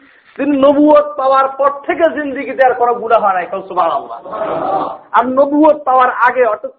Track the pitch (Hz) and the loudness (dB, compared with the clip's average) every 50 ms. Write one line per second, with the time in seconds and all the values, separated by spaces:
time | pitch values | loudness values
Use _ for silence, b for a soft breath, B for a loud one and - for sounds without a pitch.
0 | b b b b b b b - 277 294 294 269 269 285 285 285 294 302 294 294 | b b b b b b b -4 -2 0 2 4 4 4 4 4 4 6 6 4
1 | 294 294 - - 262 269 269 269 269 269 - - 277 277 277 - - - 359 285 | 2 0 -4 -4 0 0 2 2 0 0 -2 0 0 0 0 -2 -4 -6 -2 0
2 | 330 311 - 294 294 277 254 185 - - 247 214 262 254 240 240 240 240 233 196 | 0 0 0 -2 -6 -6 -8 -8 -8 -6 0 2 2 2 2 2 0 -2 -2 -2
3 | 214 226 233 214 208 202 190 180 175 170 196 190 185 190 185 180 170 165 143 139 | 0 0 0 2 2 0 0 -2 -4 -6 -8 -10 -10 -6 -4 -2 -2 0 -2 -4
4 | - - - - - - - - 165 - 160 - - - - - - - - - | -6 -8 -14 -16 -14 -14 -10 -8 -8 -6 -6 -6 -4 -4 -4 -4 -6 -8 -10 -14
5 | - _ - 220 240 254 254 269 285 277 294 294 311 311 294 294 - 254 254 262 | -10 _ 0 0 0 2 0 0 2 2 2 4 4 4 2 2 0 0 2 2
6 | 254 262 220 202 233 254 254 254 247 220 208 214 - 262 - | 2 2 0 0 0 0 2 2 0 0 0 -4 -8 -12 -12